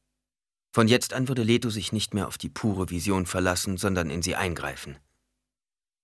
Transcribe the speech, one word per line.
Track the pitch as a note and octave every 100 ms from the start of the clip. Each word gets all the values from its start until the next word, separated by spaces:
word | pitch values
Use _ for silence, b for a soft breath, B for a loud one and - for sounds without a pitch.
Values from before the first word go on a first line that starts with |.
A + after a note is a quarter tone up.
| _ _ _ _ _ _ _
Von | - A2
jetzt | B2 -
an | B2+ C3
würde | B2+
Leto | A2 A#2+ A#2+
sich | G#2+ -
nicht | G#2+ -
mehr | G#2 E2+
auf | -
die | D#2+
pure | - A2+ F#2+ F2
Vision | F2 F#2+ F#2+ F2+
verlassen, | F#2 F#2 F2+ G2+ F#2
sondern | G2+ F2+ D#2+
in | E2+
sie | E2+ C2+
eingreifen. | F#2 D#2+ C#2+ C#2 C#2+ C#2 _ _ _ _ _ _ _ _ _ _